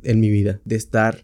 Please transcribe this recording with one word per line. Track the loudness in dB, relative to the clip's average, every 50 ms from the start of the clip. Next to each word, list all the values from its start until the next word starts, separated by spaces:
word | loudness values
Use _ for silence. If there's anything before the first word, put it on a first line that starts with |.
| -4
en | -2 0 2
mi | 2 2
vida, | 2 2 0 0 -4 -6 -6
de | -6 -6
estar | -6 -6 -4 -2 0 0 0 -2 -6